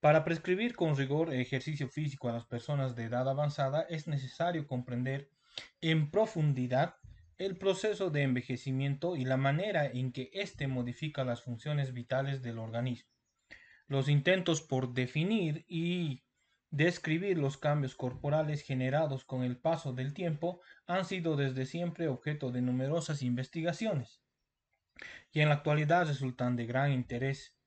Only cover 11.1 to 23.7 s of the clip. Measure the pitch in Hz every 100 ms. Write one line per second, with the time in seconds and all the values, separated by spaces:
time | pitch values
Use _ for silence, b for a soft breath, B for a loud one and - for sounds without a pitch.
11.1 | 151 127 117 - 117 151 147 135 127 120
12.1 | 131 139 135 123 117 113 113 127 120 -
13.1 | _ _ _ _ B B B B 139 131
14.1 | 147 143 185 180 156 - 131 127 123 123
15.1 | 151 170 220 170 151 - 170 170 180 165
16.1 | 127 _ _ _ _ _ 143 160 175 -
17.1 | 156 202 175 139 139 151 147 135 - 127
18.1 | - 147 151 151 147 - 131 127 143 160
19.1 | 131 - 131 127 123 160 165 143 127 131
20.1 | 147 175 151 170 175 B B - 180 180
21.1 | 190 165 147 139 131 131 170 175 165 165
22.1 | 127 - 147 131 123 123 127 131 165 160
23.1 | 147 123 123 131 170 160